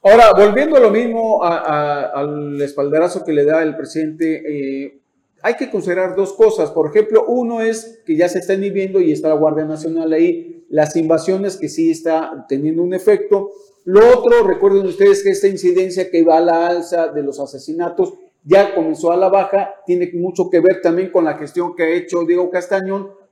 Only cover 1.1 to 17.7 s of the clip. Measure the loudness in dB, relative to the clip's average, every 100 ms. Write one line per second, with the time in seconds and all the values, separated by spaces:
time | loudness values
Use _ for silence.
1.1 | -2 -2 0 0 -2 -2 -2 -2 -4 -4
2.1 | -4 -6 -6 -8 -6 -6 -4 -2 0 0
3.1 | -2 -2 0 2 2 0 -6 -10 -6 -8
4.1 | -4 -4 -4 -6 -8 -6 -8 -10 _ _
5.1 | _ _ _ -6 -6 -6 -6 -4 -4 -2
6.1 | -4 -6 2 2 2 -4 -2 -2 0 2
7.1 | 2 0 -2 -2 -4 -4 -4 -10 -20 -4
8.1 | 0 0 -2 -4 -4 -2 -4 -2 0 0
9.1 | 0 0 2 0 0 -6 -6 -6 -4 -2
10.1 | 0 0 -2 -8 -20 _ -2 0 0 0
11.1 | 0 0 -4 -4 -6 -10 -2 -2 0 -2
12.1 | -2 -4 -12 -8 -4 -4 -2 -2 0 2
13.1 | 2 2 -2 -2 -14 _ _ 0 6 8
14.1 | 6 6 4 4 2 2 2 0 2 4
15.1 | 4 2 0 0 0 0 0 0 -4 -2
16.1 | 2 4 4 4 2 0 -2 -4 -4 -2
17.1 | -4 -6 -8 -10 -12 -12